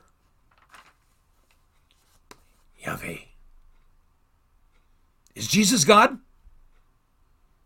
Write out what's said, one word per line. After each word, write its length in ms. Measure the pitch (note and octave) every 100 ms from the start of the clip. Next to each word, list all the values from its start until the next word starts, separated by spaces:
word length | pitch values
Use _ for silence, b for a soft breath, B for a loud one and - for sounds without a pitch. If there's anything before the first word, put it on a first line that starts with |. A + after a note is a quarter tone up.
| _ _ _ _ _ _ _ - - _ _ _ _ _ _ _ _ _ _ _ _ _ _ - _ _ _ _
Yahweh. 360 | - - - E2+ - - - - - _ _ _ _ _ _ _ _ _ _ _ _ _ _ _ _
Is 140 | - A2+
Jesus 360 | G3 G3+ A#3+
God? 340 | - G#3 B3 C4 _ _ - - - _ _ _ _ _ _ _ _ _